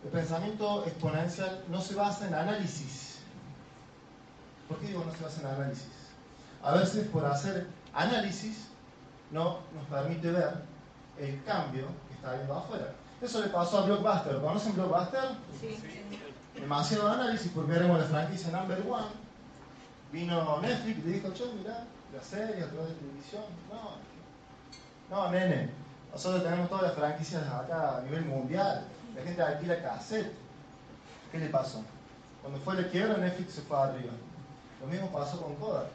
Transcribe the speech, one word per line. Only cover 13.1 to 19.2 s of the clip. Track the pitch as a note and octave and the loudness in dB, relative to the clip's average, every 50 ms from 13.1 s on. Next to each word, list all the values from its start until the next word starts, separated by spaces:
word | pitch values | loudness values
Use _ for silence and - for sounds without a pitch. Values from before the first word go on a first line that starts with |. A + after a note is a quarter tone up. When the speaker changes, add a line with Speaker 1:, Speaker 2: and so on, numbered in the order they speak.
| - - | -10 -8
Speaker 1:
Eso | B3 A#3 A3+ A3 | -6 -2 0 0
le | G3+ F3+ | 0 2
pasó | - F3 F3 - - G3 | 4 4 4 6 6 6
a | F#3 | 8
Blockbuster. | F#3 G#3 G3+ G3+ G#3+ F#3+ D#3 - D3+ C3+ - | 8 6 6 6 6 6 4 4 2 0 2
¿Conocen | C#3+ D#3 F3 G#3 G#3 A3 G3 | 2 2 2 2 2 2 2
Blockbuster? | F3 F#3 E3+ D#3+ F3 F#3 F3+ C4 C4 C4+ C4 B3 - - - - - | 2 4 6 6 4 4 4 2 0 0 0 -2 -6 -8 -10 -10 -8
Speaker 2:
Sí. | A3+ A3 G#3+ G#3+ A3 - F#3 G#3 G3+ G3+ G3+ G#3 - - - - - - - - | -6 -6 -6 -6 -8 -10 -10 -10 -10 -10 -10 -10 -10 -12 -12 -14 -16 -14 -10 -8
Speaker 1:
Demasiado | C#3 C#3+ D3 D3 E3 - A3 G#3 G#3 G#3 | -2 0 2 2 4 4 4 6 6 6
análisis | A#3 B3+ B3+ A#3 A3+ G3+ - E3+ - | 6 6 4 2 2 2 0 0 0
porque | D#3+ D3 D3 E3+ | 0 2 4 6
éramos | E3+ F3+ F3+ F3 D#3+ | 8 8 8 8 8
la | D3 | 6
franquicia | C#3+ D3+ D3+ E3 F#3 F#3+ F3 - E3 | 6 4 4 4 2 0 -2 -2 -2
number | E3 F#3 F#3+ G3 G3 F#3 G#3+ A#3+ | -2 0 0 0 0 0 0 0
one. | A#3+ A3+ G#3+ G#3 G3+ - | 0 0 -2 -4 -6 -10